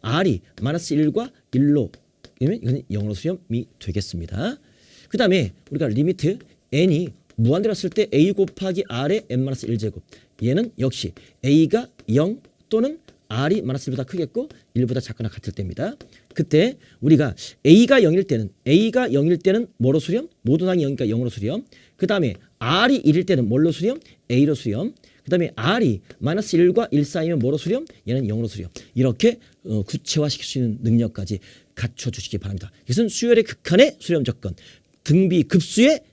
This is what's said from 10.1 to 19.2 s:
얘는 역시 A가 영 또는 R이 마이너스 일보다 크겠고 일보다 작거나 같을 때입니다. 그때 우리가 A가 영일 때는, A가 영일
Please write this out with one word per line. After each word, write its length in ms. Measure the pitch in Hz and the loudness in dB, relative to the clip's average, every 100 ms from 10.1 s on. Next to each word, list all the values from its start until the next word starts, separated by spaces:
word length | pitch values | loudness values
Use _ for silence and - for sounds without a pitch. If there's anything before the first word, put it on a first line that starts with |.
| - _ _ | -20 _ _
얘는 280 | 110 151 233 - | -2 0 -2 -4
역시 340 | 131 - - - - _ | -4 -4 -10 -12 -20 _
A가 440 | 131 147 160 220 247 _ - | 2 4 4 2 -4 _ -2
영 280 | 117 165 240 _ _ _ | 0 0 -4 _ _ _
또는 300 | 220 254 320 _ _ _ | -2 -2 -4 _ _ _
R이 320 | 113 143 208 | -4 -2 -2
마이너스 280 | 123 131 - | -2 -6 -6
일보다 140 | 127 | -8
크겠고 460 | 127 180 156 220 302 - _ | -6 -6 -6 -6 -8 -12 _
일보다 260 | 117 123 127 | -4 -2 -2
작거나 300 | - 113 110 | -6 -8 -8
같을 240 | - - | -8 -12
때입니다. 420 | - 95 - 160 285 - _ _ | -10 -10 -6 -8 -8 -20 _ _
그때 440 | - 160 151 214 262 _ _ | -6 0 2 2 -2 _ _
우리가 360 | 127 156 143 90 - - 135 | 2 4 4 -4 -14 -4 6
A가 360 | 180 247 269 | 8 8 6
영일 220 | 185 175 | 4 2
때는, 260 | 190 123 104 _ - | 0 -2 -4 _ 2
A가 460 | 156 226 240 254 | 4 4 0 0
영일 240 | 131 | 0